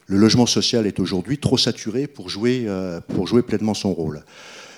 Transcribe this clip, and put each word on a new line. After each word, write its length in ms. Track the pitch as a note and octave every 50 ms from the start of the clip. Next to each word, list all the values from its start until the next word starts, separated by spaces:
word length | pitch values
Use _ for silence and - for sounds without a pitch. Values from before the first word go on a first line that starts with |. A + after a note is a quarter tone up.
| _
le 100 | - F#2
logement 300 | G2 G#2+ A2 - A#2+ A#2+
social 400 | - - A2+ F#2+ - - A#2 G#2+
est 120 | G2 - -
aujourd'hui 380 | F#2+ F2 G2 F2+ E2+ A2 C#3+
trop 220 | - - - C#3 A#2+
saturé 480 | - B2+ A2 - - A2+ G2+ B2+ C#3+
pour 240 | D3 - - F#2 F2+
jouer, 340 | F2+ G2+ A2+ B2 B2+ B2+ A#2
euh, 340 | G#2+ G2 F#2 F#2+ F#2 E2+ F#2
pour 260 | - - - - F#2
jouer 160 | F2 G#2+ B2
pleinement 320 | A#2+ - A2+ G#2 G#2+ G#2+ G#2
son 180 | - - G2+
rôle. 320 | F2 D#2+ D#2+ D#2 D2+ D2 - - - - - - - - - - -